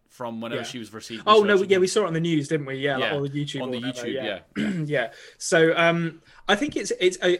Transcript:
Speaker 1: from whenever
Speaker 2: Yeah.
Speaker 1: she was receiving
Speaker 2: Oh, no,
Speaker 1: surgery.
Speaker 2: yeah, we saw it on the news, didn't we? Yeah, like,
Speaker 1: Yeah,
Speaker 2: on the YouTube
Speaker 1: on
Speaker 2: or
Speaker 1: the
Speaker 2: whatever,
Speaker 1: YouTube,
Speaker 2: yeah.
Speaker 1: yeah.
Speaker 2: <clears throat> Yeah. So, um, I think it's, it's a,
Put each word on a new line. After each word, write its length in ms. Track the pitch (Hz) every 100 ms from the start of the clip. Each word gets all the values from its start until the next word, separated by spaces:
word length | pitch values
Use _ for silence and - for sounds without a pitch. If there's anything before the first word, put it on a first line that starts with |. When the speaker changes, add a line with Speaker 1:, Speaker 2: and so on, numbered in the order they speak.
| _
Speaker 1:
from 320 | - 120 113
whenever 200 | 113 123
Speaker 2:
Yeah. 60 | 113
Speaker 1:
she 120 | 123
was 120 | 107
receiving 320 | 107 - 113 208
Speaker 2:
Oh, 160 | 214
no, 120 | 208 196
Speaker 1:
surgery. 120 | 190
Speaker 2:
yeah, 80 | 190
we 80 | 185
saw 160 | 220
it 40 | 185
on 60 |
the 60 | 165
news, 280 | 170 156 139
didn't 180 | 156 135
we? 120 | 135
Yeah, 200 | 139 131
like, 140 | 117
Speaker 1:
Yeah, 40 | 143
Speaker 2:
on 40 |
the 60 | 143
YouTube 320 | 147 147 139
Speaker 1:
on 80 | 127
Speaker 2:
or 20 |
Speaker 1:
the 140 | 123 127
Speaker 2:
whatever, 200 | 123 120
Speaker 1:
YouTube, 60 |
Speaker 2:
yeah. 260 | 131 113 92 - 196
Speaker 1:
yeah. 140 | 214 180
Speaker 2:
<clears throat> 60 | 147
Yeah. 280 | 139 113 - - -
So, 360 | - 170 160 165
um, 440 | 170 170 165 - _ - -
I 80 | 202
think 200 | 294 285
it's, 140 | 202 233
it's 180 | 185 185
a, 140 | 185 180